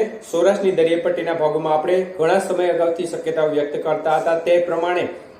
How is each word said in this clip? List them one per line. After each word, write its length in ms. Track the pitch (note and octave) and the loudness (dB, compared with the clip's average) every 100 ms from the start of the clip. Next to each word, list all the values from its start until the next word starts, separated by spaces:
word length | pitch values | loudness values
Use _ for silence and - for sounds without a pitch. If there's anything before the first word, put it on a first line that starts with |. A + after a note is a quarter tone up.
| A3 - - | -2 -6 -6
સૌરાષ્ટ્રની 400 | E3 F#3 G3 F#3+ | 2 2 2 2
દરિયાઈ 300 | E3 E3 E3+ | 2 2 2
પટ્ટીના 320 | F3 E3+ E3 | 0 -2 -4
ભાગોમાં 400 | D#3+ D3+ D#3 D#3+ | 0 0 0 0
આપણે 220 | D#3 F3+ F#3 F#3 - | 0 2 0 0 -2
ઘણા 200 | D#3+ F#3+ | 2 2
સમય 280 | - F3+ F3+ | 0 0 0
અગાઉથી 380 | E3 E3+ E3 E3+ | 2 0 0 -4
શક્યતાઓ 440 | D#3 D#3+ D#3+ D3+ | -4 -4 0 0
વ્યક્ત 280 | D3 C#3+ D#3 | 0 -2 -4
કરતા 340 | D#3+ D3+ D#3+ D#3 | -2 -2 0 0
હતા 220 | E3 E3 | 0 0
તે 180 | E3+ F3 | 2 2
પ્રમાણે 480 | E3+ E3 F3 F3+ C3+ - - | 2 0 0 -2 -4 -8 -18